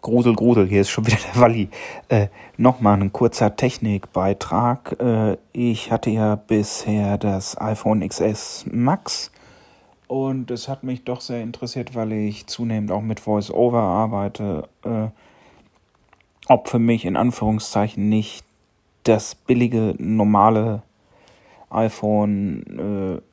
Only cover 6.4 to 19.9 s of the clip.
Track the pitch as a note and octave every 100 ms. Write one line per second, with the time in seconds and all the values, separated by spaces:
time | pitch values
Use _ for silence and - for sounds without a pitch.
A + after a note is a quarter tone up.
6.4 | - A2 G#2 - - G#2+ G2+ G2+ G#2 F#2+
7.4 | F#2+ - A2 A2 - A2 G2 - G#2 G#2+
8.4 | - - - A#2 B2 F#3+ - - - _
9.4 | - - _ _ _ _ _ C3 C3+ C3
10.4 | A#2+ A#2+ - C3+ C3 B2+ C3 B2 - A#2+
11.4 | A2+ A#2 C#3 C3 A#2+ A#2+ A2 G#2+ G#2 G2+
12.4 | - - A#2+ A2 G#2 F#2+ A2 A2 - G#2+
13.4 | G2+ - A#2+ A#2+ G#2 F#2 A2 G2+ G2+ -
14.4 | G#2 D#2+ - _ G#2+ A2+ A2 G#2+ _ _
15.4 | _ _ _ _ _ _ _ _ _ _
16.4 | - B2 - B2 A2+ A2+ F2 G#2 B2 A#2
17.4 | G#2+ A2 - G#2+ G#2 - G#2 G#2+ G#2+ -
18.4 | - _ _ _ _ _ - A2 - -
19.4 | - B2 A#2+ A2+ A2